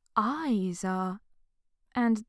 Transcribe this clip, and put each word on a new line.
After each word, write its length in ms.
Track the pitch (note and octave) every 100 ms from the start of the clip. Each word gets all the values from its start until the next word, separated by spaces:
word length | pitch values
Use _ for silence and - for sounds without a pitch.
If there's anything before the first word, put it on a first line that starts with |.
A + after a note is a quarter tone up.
| _ -
eyes 680 | G#3+ D4+ D#4 G#3+ F#3 F3
are, 360 | F#3+ F#3 F#3 G3 - _ _ _ _ _ _
and 300 | B3 A#3 A3